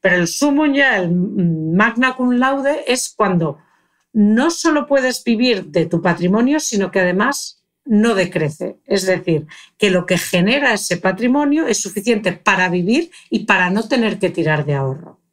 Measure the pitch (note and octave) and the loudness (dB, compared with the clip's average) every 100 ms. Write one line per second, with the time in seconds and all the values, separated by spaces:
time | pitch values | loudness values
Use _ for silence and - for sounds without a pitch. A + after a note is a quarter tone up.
0 | F#3+ F3+ E3+ - D4 C#4+ D4+ C#4 C#4 G#3 | 2 2 0 0 0 2 2 2 2 2
1 | F3 F3 F3+ - E3+ D#3+ D#3+ F3 A#3 A#3 | 0 0 0 0 0 0 0 2 2 2
2 | B3+ B3+ B3 B3 C4 C#4 C4+ D#4 - B3+ | -2 0 0 0 0 0 -2 -2 -2 -4
3 | - - G3+ F3+ D#3+ C#3+ _ _ _ _ | -4 -2 0 0 -2 -6 _ _ _ _
4 | _ A3 G#3 A3 D#4 E4+ E4 D4 C#4+ C#4 | _ 2 2 4 0 0 0 0 0 0
5 | B3+ B3 - A3 B3+ G3+ E3 E3+ D#3+ E3+ | 0 -2 -2 0 2 0 -2 -2 0 0
6 | F3 E3+ F3+ G#3 B3 D4+ - G#3 F#3+ G3 | 0 0 0 2 2 0 -2 -2 -2 0
7 | F3+ F3+ A#3 C#4 - _ _ _ C#4+ G#3 | 0 0 -2 -4 -10 _ _ _ 0 2
8 | A#3 G3 F#3 E3+ D3+ D3+ F3+ - - G3+ | 2 2 -2 -2 -4 -6 -12 -12 -4 -2
9 | F#3 F3+ - D#3 D3+ - - _ G#3 F3+ | 0 -2 0 -2 -4 -20 -20 _ 0 0
10 | F3 F3+ - F3+ F#3+ C4+ C#4 G#3+ - F3+ | 0 -2 0 0 2 2 0 0 -4 -2
11 | F#3+ F#3+ A#3+ C#4 C#4+ D4 D#4 A3 - G#3 | -2 0 0 2 2 0 0 -2 -4 -4
12 | G3 A3 F#3+ E3 - F#3 F#3 F3+ F3 C4 | -2 0 -2 -2 -2 0 0 0 0 0
13 | E4+ - - A3 G3+ F#3+ F3+ G3+ A3+ C4 | -2 -12 -6 -6 0 2 2 0 0 0
14 | A3 - F3+ E3+ D#3 D3+ C#3+ C#3 C3+ C3+ | 0 0 -4 -2 0 0 0 -2 -2 -6
15 | - - _ | -12 -20 _